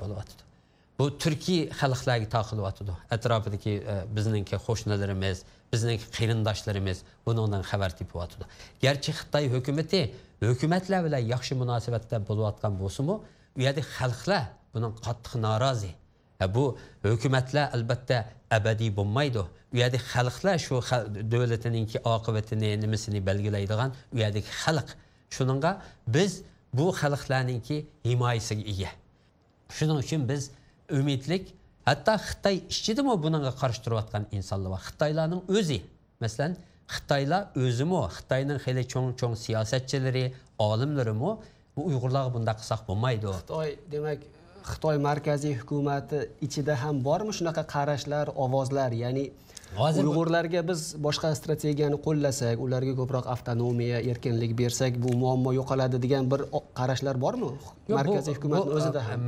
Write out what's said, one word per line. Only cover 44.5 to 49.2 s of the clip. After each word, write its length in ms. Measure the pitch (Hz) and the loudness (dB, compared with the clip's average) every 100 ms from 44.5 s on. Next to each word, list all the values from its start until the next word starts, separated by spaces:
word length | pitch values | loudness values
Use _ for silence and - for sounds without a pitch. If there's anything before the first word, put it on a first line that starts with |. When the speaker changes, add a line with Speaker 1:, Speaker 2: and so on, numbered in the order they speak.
| - - | -14 -10
Speaker 2:
Xitoy 280 | - 156 151 143 | -2 2 4 2
markaziy 460 | 147 151 147 147 123 | 2 2 0 0 -2
hukumati 580 | - 147 143 143 135 147 113 - 127 | -2 0 0 0 -2 -4 -4 -4 -4
ichida 280 | 151 143 139 | -2 0 0
ham 220 | 151 143 | 0 0
bormi 280 | 131 175 214 196 | 2 2 0 -2
shunaqa 240 | 170 160 151 | -2 -2 -2
qarashlar, 520 | 147 143 143 143 147 139 - | 0 0 0 -2 -2 -2 0
ovozlar? 460 | 127 135 131 135 131 | 0 2 2 0 0
Ya'ni 320 | 117 120 135 | 0 -2 -2